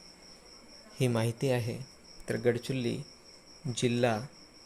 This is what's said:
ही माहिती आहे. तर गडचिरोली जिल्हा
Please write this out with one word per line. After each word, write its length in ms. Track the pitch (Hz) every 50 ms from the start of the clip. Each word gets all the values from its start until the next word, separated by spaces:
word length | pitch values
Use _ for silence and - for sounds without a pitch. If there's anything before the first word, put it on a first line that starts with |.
| - - - - - - - - - - - - - - - - - - - -
ही 80 | 135 123
माहिती 420 | 117 113 113 117 113 - - 135
आहे. 280 | 127 123 110 120 113 117 131 - - - - - - - - -
तर 80 | 120
गडचिरोली 600 | 117 113 120 117 117 - - 135 131 120 117 113 113 147 - - - - - - - - - - - - 135 117
जिल्हा 420 | - - 123 120 120 123 120 113 107 135 - - - - - - - -